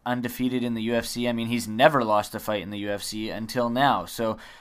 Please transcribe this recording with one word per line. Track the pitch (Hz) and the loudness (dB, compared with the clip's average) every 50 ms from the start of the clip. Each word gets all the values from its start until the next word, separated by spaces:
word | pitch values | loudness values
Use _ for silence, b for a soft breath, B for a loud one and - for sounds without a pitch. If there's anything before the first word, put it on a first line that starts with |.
| _ | _
undefeated | 120 123 123 120 120 120 - 127 127 123 123 117 | -4 -4 -2 -2 -4 -4 -2 -2 0 0 0 0
in | 120 117 | -2 -2
the | 113 110 | -2 0
U | 113 120 | 0 0
F | 117 113 | 0 0
C. | - - 120 120 | -2 -2 -2 0
I | 120 120 | 0 0
mean, | 117 117 | 0 0
he's | 113 120 120 104 | 0 -2 -2 -2
never | 107 107 110 131 156 151 135 117 | -4 2 6 6 6 8 6 4
lost | 107 107 104 104 - - | 4 4 2 2 0 -4
a | 110 | -8
fight | - - 107 104 | -4 -4 -4 -4
in | 85 95 | -4 -6
the | 104 101 | -6 -6
U | 101 104 | -4 -4
F | 104 101 - | -4 -4 -4
C | - - 107 110 110 | -6 -6 -4 -4 -4
until | 82 101 113 110 - 127 120 117 | -4 -6 -8 -4 -2 -2 0 0
now. | 117 123 139 139 120 98 85 | 2 2 4 4 4 2 -2
So | 82 - - 117 110 110 B B B B B | -6 -6 -2 -2 -2 -2 B B B B B